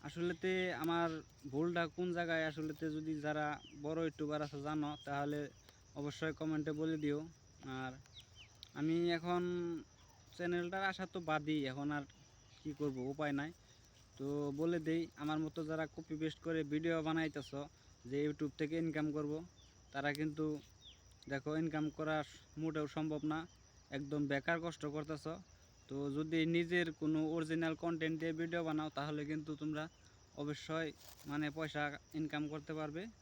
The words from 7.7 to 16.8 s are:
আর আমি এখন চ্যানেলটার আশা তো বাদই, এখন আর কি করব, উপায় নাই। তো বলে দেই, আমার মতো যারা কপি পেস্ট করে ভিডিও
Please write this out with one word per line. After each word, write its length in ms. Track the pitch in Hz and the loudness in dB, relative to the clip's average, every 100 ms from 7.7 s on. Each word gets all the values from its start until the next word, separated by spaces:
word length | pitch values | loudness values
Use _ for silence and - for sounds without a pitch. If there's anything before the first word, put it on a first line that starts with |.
| 131 | -6
আর 140 | 131 131 - - - - - - - 143 | -6 -8 -16 -20 -20 -20 -20 -20 -12 0
আমি 180 | 151 170 170 165 | 2 4 4 2
এখন 240 | 175 175 175 175 170 170 - - - - - - | 2 2 2 0 0 -4 -8 -20 -20 -20 -20 -4
চ্যানেলটার 480 | 175 175 175 190 196 | 0 0 0 0 0
আশা 140 | 185 185 | 0 -4
তো 40 | 190 160 | -4 2
বাদই, 300 | 156 151 156 135 | 2 2 0 0
এখন 180 | 131 147 147 | -2 -2 -2
আর 80 | 139 - - - - - | -4 -16 -20 -20 -20 -10
কি 80 | 156 143 | -10 -2
করব, 160 | 147 131 127 | 0 0 -4
উপায় 220 | 139 147 139 | 0 0 0
নাই। 100 | 151 175 - - - - - - | -4 -8 -20 -20 -20 -20 -20 -6
তো 80 | 139 147 143 139 | -2 0 0 2
বলে 180 | 165 170 156 | 2 2 2
দেই, 140 | 165 160 - | 0 0 -4
আমার 160 | 147 156 | 0 0
মতো 160 | 156 165 156 | 0 -2 -2
যারা 160 | 160 156 | 0 -2
কপি 200 | - 160 151 | -6 -6 -2
পেস্ট 180 | 156 - 165 | -2 -2 0
করে 140 | 160 143 | 0 2
ভিডিও 240 | 151 | 2